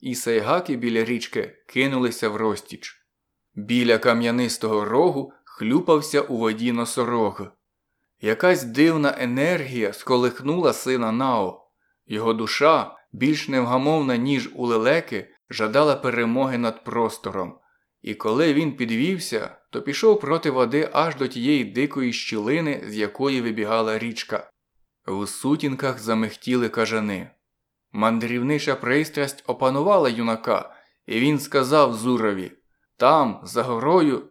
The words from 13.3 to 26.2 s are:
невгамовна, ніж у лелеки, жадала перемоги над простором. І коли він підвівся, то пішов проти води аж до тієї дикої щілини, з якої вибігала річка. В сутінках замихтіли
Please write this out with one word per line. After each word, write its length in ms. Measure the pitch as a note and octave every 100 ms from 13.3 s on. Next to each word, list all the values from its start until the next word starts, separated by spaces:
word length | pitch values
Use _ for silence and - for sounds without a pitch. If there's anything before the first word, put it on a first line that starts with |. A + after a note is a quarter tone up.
| D3+ -
невгамовна, 680 | C3+ A#2+ B2+ C#3 D#3+ C#3 A#2+
ніж 320 | C3 C#3 A#2+ -
у 100 | A#2+
лелеки, 640 | A#2 A2+ D#3+ - G#2 - _ _
жадала 460 | G2 G#2+ B2+ D3+ C3+
перемоги 600 | C3 A#2 A#2 A#2+ C3+ B2
над 260 | A#2+ A2+
простором. 760 | - A#2 A2+ G#2+ - G2 F2+ - _ _ _ _
І 120 | -
коли 400 | G#2+ A2+ A2+ E3
він 220 | C#3+ D#3+ -
підвівся, 840 | A#2 A2+ D#3 F#3+ E3+ A2 - - _
то 120 | -
пішов 380 | - C#3 A3 G#3
проти 300 | C#3 D#3+ E3
води 400 | C3 A#2+ C#3+ D#3
аж 220 | - E3 C#3
до 120 | C3
тієї 360 | B2+ B2 D3
дикої 500 | A2 G#2+ C#3+ C#3 B2+
щілини, 720 | A2+ - A2+ G#2+ D#3 D#3+ C#3 G2+
з 100 | G#2+
якої 440 | G#2 - C3+ C3
вибігала 580 | A#2 A2 G#2 A2+ A2 A2
річка. 500 | A#2 A2 - A2 - _ _ _ _ _ -
В 200 | F#2+ G2+
сутінках 720 | - C#3+ D3+ D3 C3 C3+ B2
замихтіли 720 | A2 A2+